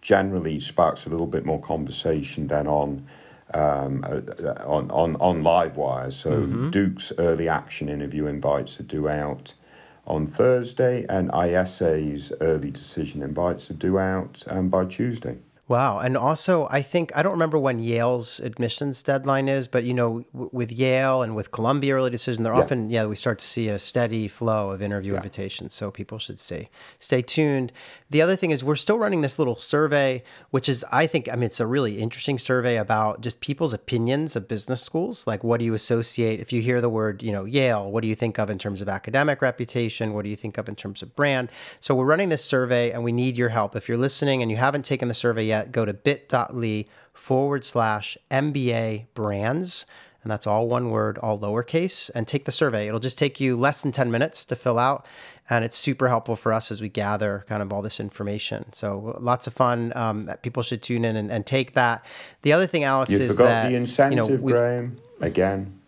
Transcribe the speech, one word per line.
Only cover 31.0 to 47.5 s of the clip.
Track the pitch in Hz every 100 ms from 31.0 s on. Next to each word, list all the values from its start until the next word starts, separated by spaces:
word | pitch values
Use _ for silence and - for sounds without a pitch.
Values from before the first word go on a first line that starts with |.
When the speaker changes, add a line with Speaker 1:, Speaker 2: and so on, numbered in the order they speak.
| 156
Speaker 2:
think, | 160 120
I | 120
mean, | 120
it's | -
a | 110
really | 131 123 104
interesting | 113 - - 135
survey | - 127 123 117
about | 104 110 107 107
just | 113 -
people's | - 143 160
opinions | 110 - 120 117 139 156 123
of | 95
business | 110 - 127
schools. | - 165 190 240 -
Like, | 107
what | 117 117
do | 117
you |
associate, | 110 - 117 117 - 113 110
if | -
you | 123
hear | 113 123
the | 120
word, | 110 110 95
you | 113
know, | 101 98
Yale, | 135 131 110 98
what | 107
do | 113
you | 110
think | 117 104
of | 104
in | 104
terms | 107 95
of | 101
academic | 95 - 127 147 139
reputation? | 131 120 117 135 117 - 113
What | 104 101
do |
you | 104
think | 113 98
of | 110
in | 104
terms | 101 101
of | 92 -
brand? | 143 135 123 - - -
So | - 131
we're | 131
running | 156 196
this | 151 -
survey | 135 123 123 120
and | 120
we | 120
need | 120 127 120
your | 120
help. | 117 101 107
If | -
you're | 117
listening | 135 - 143 131
and | 117
you | 110
haven't | 131 143 131
taken | 135 120
the | 117
survey | 120 113 110
yet, | 110 110
go | 123 110
to |
bit | 101 - 143 -
dot | 127 117
L | 127
Y | 117 107 104 - -
forward | - - 131 139